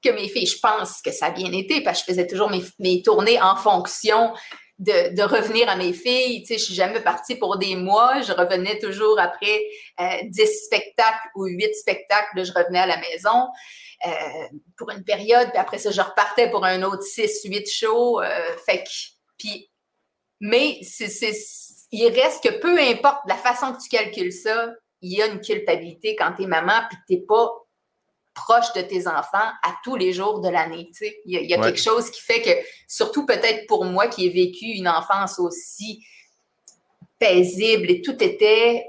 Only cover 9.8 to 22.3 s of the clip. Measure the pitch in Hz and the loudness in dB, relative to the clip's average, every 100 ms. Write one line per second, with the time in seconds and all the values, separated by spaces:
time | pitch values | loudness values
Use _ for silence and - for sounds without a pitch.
9.8 | - - 180 180 214 185 214 214 - 208 | -18 -6 -4 -4 -8 2 2 2 -2 -4
10.8 | - - 226 - - 196 190 180 214 214 | -2 2 2 2 -8 -8 -6 -2 -2 -2
11.8 | - 190 - 202 - 185 180 180 175 180 | -4 -4 0 0 0 -4 -4 0 0 2
12.8 | 185 160 165 170 202 240 254 247 - - | 2 0 -4 -4 2 2 0 -6 -20 -20
13.8 | - - 175 160 156 160 139 147 _ _ | -20 -10 -6 -6 -6 -10 -12 -16 _ _
14.8 | 233 202 185 196 208 240 247 214 190 196 | -12 -10 -4 -4 6 6 6 0 -2 -2
15.8 | 214 196 185 - 202 - 233 202 185 185 | -2 0 0 2 0 2 2 2 2 2
16.8 | 190 196 196 - 214 208 208 208 208 - | -2 -4 -6 -2 -2 -2 -6 -8 -6 -2
17.8 | 226 226 240 220 175 165 170 165 - 185 | 0 2 2 2 0 -2 -4 -6 -2 -2
18.8 | - - - _ _ _ - - - _ | -2 -12 -14 _ _ _ -14 -14 -18 _
19.8 | _ _ _ _ _ _ 208 233 294 - | _ _ _ _ _ _ 0 2 2 -2
20.8 | 190 - 208 - 220 208 - - - - | -10 -8 -8 -4 -4 -4 -8 -10 -14 -16
21.8 | - 214 233 233 254 | -12 2 2 4 2